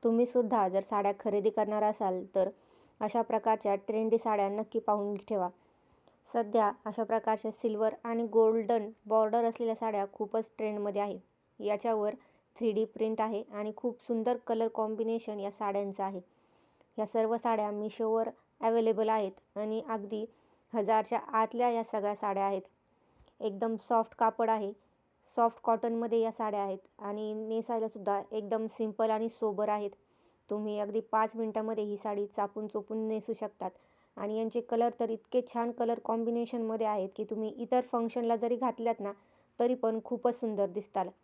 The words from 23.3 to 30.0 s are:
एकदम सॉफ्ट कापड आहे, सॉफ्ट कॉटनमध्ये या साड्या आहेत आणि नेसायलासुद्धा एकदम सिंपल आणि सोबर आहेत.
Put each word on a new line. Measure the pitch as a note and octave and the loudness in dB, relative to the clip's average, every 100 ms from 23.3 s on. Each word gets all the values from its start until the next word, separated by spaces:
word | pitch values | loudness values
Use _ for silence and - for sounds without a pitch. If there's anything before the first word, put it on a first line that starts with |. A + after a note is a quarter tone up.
| _ | _
एकदम | A3 G3 A3+ A3+ - | -6 -2 -2 -2 0
सॉफ्ट | A#3 A3+ - | 2 2 2
कापड | A3+ A3 A3+ | 0 2 2
आहे, | A3 G3+ G#3 _ _ _ _ _ - | 2 0 -8 _ _ _ _ _ 2
सॉफ्ट | A#3 A#3 | 2 2
कॉटनमध्ये | - A3+ A#3 A#3 A#3 A#3 | 0 2 2 -2 0 2
या | A3+ | 0
साड्या | A3 A3 G#3 | 0 -2 -2
आहेत | G3 G3 - _ | -2 -4 -10 _
आणि | G3+ G#3 G#3+ | -8 -6 -6
नेसायलासुद्धा | G#3+ A3 A3+ A3+ A#3 A3 A3+ G3 G3+ - | -6 -4 -4 -2 -2 -2 -4 0 0 0
एकदम | A3 G3+ A3 A3 | -6 -2 -2 -2
सिंपल | - A3 G3+ A3 | -4 -4 0 2
आणि | G#3+ A3+ | 2 -2
सोबर | A3 A3 G3 G#3+ | -2 -2 0 0
आहेत. | G#3 G#3 - | 0 -2 -8